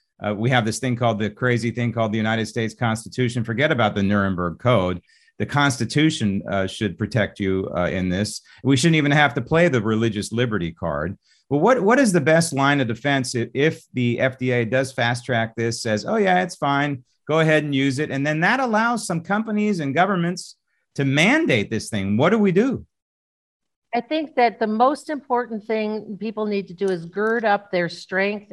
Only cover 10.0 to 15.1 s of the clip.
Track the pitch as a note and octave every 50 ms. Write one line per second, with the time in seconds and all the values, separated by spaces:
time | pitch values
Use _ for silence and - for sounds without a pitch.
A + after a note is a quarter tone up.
10 | A#2 A#2 G2 G#2 F#2+ - A2 A#2 B2+ A#2 G#2+ F#2+ E2+ E2+ E2 - F2 E2 D2 D2
11 | D#2 F2 - - _ _ _ _ _ - C#3 D3 E3 E3 D#3+ - F3+ G3+ B3 C#4+
12 | C#4 G#3+ F3 E3+ C3 D#3+ D#3+ E3 E3 - C#3 C3+ C3+ C#3 C#3+ C#3+ C3 A2+ A2 -
13 | - C#3+ C#3 C3+ B2+ - - A#2+ A#2 - - B2+ D3 D#3+ D#3+ - - _ - B2+
14 | B2 A#2+ A#2 - B2+ C3 B2+ - B2+ B2+ B2 A#2+ A#2 G#2+ B2 C3 C3+ C3 - -
15 | A#2+ A#2+